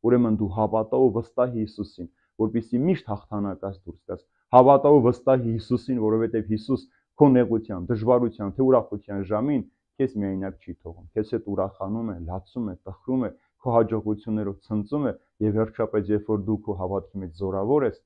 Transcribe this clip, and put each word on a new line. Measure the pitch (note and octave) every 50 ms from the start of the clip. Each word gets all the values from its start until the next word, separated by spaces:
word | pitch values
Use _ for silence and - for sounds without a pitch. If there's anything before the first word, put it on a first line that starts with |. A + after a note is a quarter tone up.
| -
Ուրեմն | A#2 B2 B2 A#2+ A2+ G#2+
դու | G#2+ A2 F#2+
հավատա | F2+ A2 G#2+ G2 G#2 A2 A2 - - B2+
ու | C3 B2
վստահ | G2 A2+ A#2 - _ - B2 B2+ A#2+
Հիսուսին, | A2+ A2 G#2+ - - G#2 - _ - F2 E2+ _ _ _ _ _ -
որպեսզի | A2 A2 A2 A#2 A2+ - A#2+ A#2+
միշտ | C#3 F3+ F#3+ - - -
հաղթանակած | G#2 G2 - _ G#2+ G#2 G#2 G2 F#2 - - G2 F#2+ F2+
դուրս | _ F2 E2+ _
գաս։ | _ - F2 - _ _ _ _ _ _
Հավատա | - B2+ B2+ C3+ C#3+ C#3 C#3 D3
ու | D3 C#3+
վստահ | A#2 B2 A#2+ - - C3+ C3 C3 A#2
Հիսուսին, | A#2 A2+ A2 A2 - B2 A#2+ - - C3 A#2+
որովհետև | A2 G#2+ A2 A2+ A2+ A2 A2+ A2 G#2+ F#2+
Հիսուս | G#2+ G#2+ A2 - C3+ B2 - _ _ _ _ _ _ -
քո | D3 C#3+
նեղության, | C3 B2+ A#2+ A2 A#2 A2 A2 - G#2 F2+ F2+ F2
դժվարության, | A#2+ G#2+ A2 A#2 B2+ B2 B2 A2+ - - G#2 G2
թե | F2+ -
ուրախության | C3 C3 C3 A#2+ A2 - G#2 G#2 _ - G2+ G2 G2
ժամին | F2+ G#2+ G#2 A#2+ D3 D3 B2+ - - _ _ _ _ _ -
քեզ | C3+ B2+ -
միայնակ | G#2+ G2 G2 F#2+ F#2+ F#2+ G2 F#2+
չի | - _ - F2
թողում։ | _ _ E2+ E2+ - F2 F2
Քեզ | _ A2 G#2+ -
հետ | - A2+ - G2+
ուրախանում | G2 F#2 F#2+ G2 - _ F#2+ F#2+ G#2+ A#2 A#2 A2
է, | F#2+ F2
լացում | E2+ E2 F2+ F#2+ - _ _ B2+ A#2 G2+
է, | F2+ F#2
տխրում | _ F#2+ F#2+ _ _ - B2+ C3 A#2+
է, | G2 - _ _ _ _ _ _
քո | B2+ A#2
հաջողություններով | A#2 A2+ F#2+ A2+ G#2+ G#2 G#2+ G#2+ G#2 - A2+ G#2+ G#2+ G#2 G2+ F#2+ -
ցնծում | _ _ A2 G#2 G#2 G#2 C#3+ D3 C#3+ A#2+
է, | - - _ _ _ _
և | G#2+ G#2+ G#2 A2
վերջապես, | A2+ A2 A2 - A2+ G#2+ - G#2+ G2 G2
երբ | G#2+ G#2 G#2 - A2
որ | G#2 F#2+
դու | G2+ G#2+ G#2
քո | - - G2+ F2
հավատքի | F#2 F#2 G2 G2 F#2+ - _ G2 F#2+
մեջ | F2 E2 F2
զորավոր | G2 F#2+ F#2 F#2+ G2 A2 C#3 D3 C3+ A2+
ես | - - _